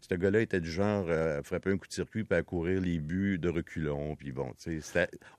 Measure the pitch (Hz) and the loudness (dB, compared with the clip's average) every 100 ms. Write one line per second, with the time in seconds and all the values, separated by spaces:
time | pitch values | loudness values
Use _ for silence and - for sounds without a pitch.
0 | - 92 95 107 110 95 82 85 104 104 | -4 2 4 4 4 0 0 0 2 2
1 | 85 80 80 71 - 87 95 98 - - | 2 2 2 0 -2 -2 0 -2 -2 -6
2 | 85 110 104 87 78 87 82 95 90 85 | -4 -4 0 0 0 -2 0 2 2 0
3 | 76 90 98 92 87 82 76 - 76 71 | 0 0 2 2 0 -2 -4 -4 -2 -2
4 | 76 73 69 65 65 - 85 80 - 87 | -4 -6 -8 -6 -6 -8 -8 -6 -2 0
5 | 87 - - | 0 -2 -20